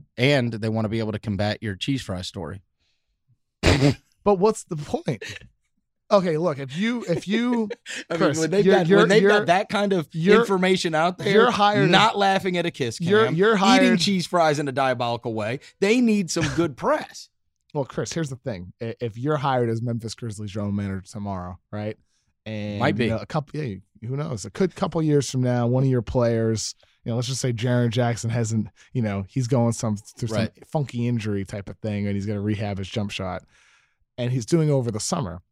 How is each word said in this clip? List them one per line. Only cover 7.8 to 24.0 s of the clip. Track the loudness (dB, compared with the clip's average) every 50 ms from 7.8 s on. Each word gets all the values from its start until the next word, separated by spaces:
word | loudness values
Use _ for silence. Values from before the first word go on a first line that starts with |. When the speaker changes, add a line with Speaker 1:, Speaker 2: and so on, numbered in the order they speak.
| _ -14
Speaker 1:
<laughs> | -14 -14 -10 -6
I | -2
mean, | 0
Speaker 2:
Chris, | 2 2 2 2
Speaker 1:
when | 0 0
they've | 2 2 4
Speaker 2:
you're, | 6 6
Speaker 1:
got, | 4 6
Speaker 2:
you're, | 6 6 6
Speaker 1:
when | 6 6
they've | 6 6 6
got | 6 4 4
Speaker 2:
you're, | 4
Speaker 1:
that | 2 2 2 0 -2
kind | -2 0 0 2 0
of | 0 -2 -4 -4
Speaker 2:
you're, | -2 4 6 6 6
Speaker 1:
information | 6 4 0 0 2 2 2 2 0 0 0
out | 2 2 2 0 -2
there, | -2 2 4
Speaker 2:
you're | 6 6 6
hired | 4 4 4 4 4 4 2
as, | 4
Speaker 1:
not | 6 6 6 6 4
laughing | 2 2 2 2 2 0 -2 -2
at | 0 -2
a | -2
kiss | -2 -2 -4 -4 -4 -4
Speaker 2:
you're, | 0 2 4 4 4
Speaker 1:
cam, | 4 2
Speaker 2:
you're | 2 2 4 4
Speaker 1:
eating | 4
Speaker 2:
hired | 6 6 6 6 6 6 4 2
Speaker 1:
cheese | 2 0 0 0 -2
fries | 0 0 2 2 4 2 0
in | -2 -4
a | -2
diabolical | 0 0 0 0 -2 -2 -4 -4 -4 -6 -6 -6
way, | -4 -4 -4 -6 -8 -10 -14 _ -2
they | 2 2 4 4
need | 4 4 2 2 0 -2
some | -2 -2 -2 -2 0
good | 0 -2 -2 -2
Speaker 2:
<laughs> | -4
Speaker 1:
press. | -2 -2 -2 -2 -2 -8 -16 -20 -20 _ _ _ _ _ _ _ _ _ -6
Speaker 2:
Well, | -6 -6
Chris, | -6 -6 -6 -6 -6 -4
here's | -6 -6 -6
the | -8
thing. | -10 -10 -10 -10 -10 -12 -14 -14 -10
I-, | -10 -10 -8 -6
if | -8 -8 -8 -6
you're | -4 -2 -2
hired | 0 0 0 0 2 2 0
as | 0 -2 -2
Memphis | -4 -4 -4 -6 -8 -12
Grizzlies | -10 -10 -10 -10 -10 -10 -8 -6
general | -6 -4 -2 -2
manager | -2 -2 -4 -6 -8 -10 -12
tomorrow, | -14 -10 -8 -8 -8 -8 -8 -10 -12 -16 _ _ -12
right? | -8 -8 -8 -8 _ _ _ _ _ _ _ _ _ -14
And, | -10 -8 -8 -6 -6 -4 -2
Speaker 1:
Might | 0 0 0
be. | 0 0
Speaker 2:
you | -2
know, | -2 -4
a | -6
couple, | -6 -6 -6 -6 _ -10 -8
yeah, | -8 -8 -8 -10 -14 _ _ -14